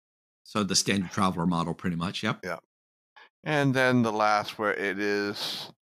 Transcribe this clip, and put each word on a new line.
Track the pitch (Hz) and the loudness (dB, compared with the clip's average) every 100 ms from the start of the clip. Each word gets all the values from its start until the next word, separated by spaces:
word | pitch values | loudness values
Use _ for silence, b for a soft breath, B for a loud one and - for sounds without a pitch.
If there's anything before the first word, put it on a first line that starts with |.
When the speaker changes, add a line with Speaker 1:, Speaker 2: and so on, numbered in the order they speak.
| _ _ _ _ | _ _ _ _
Speaker 1:
So | - 110 | -6 -2
the | 95 | 2
standard | 95 - 101 87 | 2 2 -2 -2
Traveler | - 95 87 87 | 0 0 2 0
model, | 85 85 | 0 -2
pretty | 80 92 85 | -4 -4 -4
much. | 87 - | -4 -4
Yep. | 107 110 | -6 -6
Speaker 2:
Yeah. | 92 82 - _ _ _ _ B B _ | -8 -10 -12 _ _ _ _ B B _
And | 160 147 139 | -2 2 2
then | 131 127 123 | 4 4 4
the | 117 | 2
last, | 107 107 104 107 - | 2 2 2 0 -2
where | 104 | -2
it | - 98 95 | 0 -2 -2
is | 104 101 101 - - - - - _ | 0 0 -2 -4 -8 -8 -12 -18 _